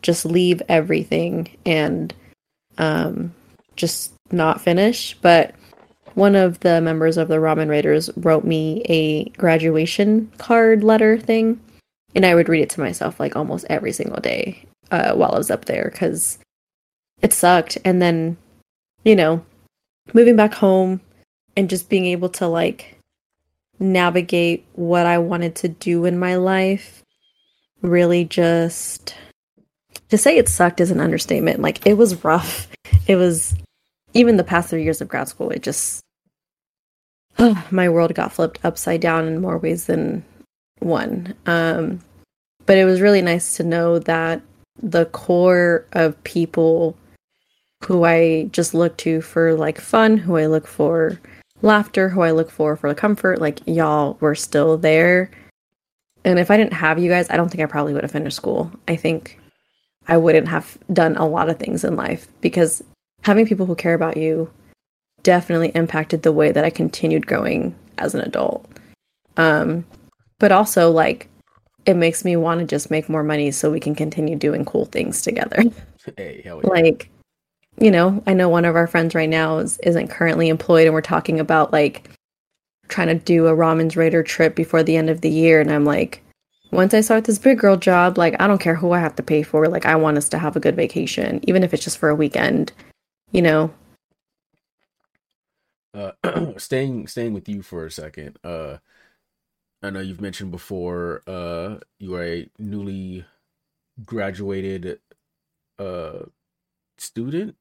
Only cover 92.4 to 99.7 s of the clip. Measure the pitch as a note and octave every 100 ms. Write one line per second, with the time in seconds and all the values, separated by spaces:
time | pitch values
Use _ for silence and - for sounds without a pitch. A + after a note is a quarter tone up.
92.4 | - D#3+ D#3 - - _ _ _ _ F#3+
93.4 | E3+ D#3 D#3+ - _ _ _ _ _ _
94.4 | _ _ _ _ _ _ _ _ _ _
95.4 | _ _ _ _ _ - G2 - F3+ E3
96.4 | E3 F#2+ - C3 C3+ A#2+ - - A#2 G#2
97.4 | - G2+ F2+ F2 D#2+ - D#2 D2+ C#2+ C#2+
98.4 | F2 E2+ D2+ D2 _ _ _ _ _ _
99.4 | _ _ _